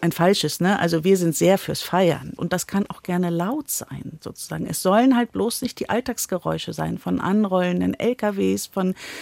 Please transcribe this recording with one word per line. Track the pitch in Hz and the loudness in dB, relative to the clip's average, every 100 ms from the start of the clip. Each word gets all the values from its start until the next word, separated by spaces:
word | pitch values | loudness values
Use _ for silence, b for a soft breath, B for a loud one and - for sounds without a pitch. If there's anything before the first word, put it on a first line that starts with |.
ein | 170 | 0
falsches, | - 175 202 151 - | 4 4 4 0 0
ne? | 175 202 | 2 2
Also | 175 165 | 2 2
wir | 170 190 | 4 4
sind | 170 - | 4 4
sehr | 170 190 | 4 4
fürs | - 147 | 0 -6
Feiern | - 175 180 - 135 - | 0 2 2 2 -4 -6
und | 170 | -4
das | 180 - | -4 -2
kann | 196 208 | -2 -2
auch | - | -6
gerne | - 180 175 | -4 -2 0
laut | 170 185 294 - | 0 -2 -4 -6
sein, | - - 139 - 156 | -8 -8 -12 -12 -12
sozusagen. | - - - 160 - | -14 -12 -10 -8 -6
Es | 160 | -2
sollen | 185 208 262 | 2 6 6
halt | 240 233 | 4 2
bloß | 190 208 - | -2 -2 -2
nicht | 254 - | -6 -6
die | - | -4
Alltagsgeräusche | 226 254 233 - 180 156 160 - | -4 -4 -6 -4 -4 -4 -4 -6
sein | 160 160 175 | -6 -6 -4
von | 180 180 | -4 -2
anrollenden | - 208 202 185 180 180 180 | 0 0 2 2 0 0 0
L | - 220 | 0 -2
K | 247 208 196 | -2 -2 0
Ws, | 190 196 | 0 -2
von | - 196 185 190 B B | -4 -2 -2 -4 B B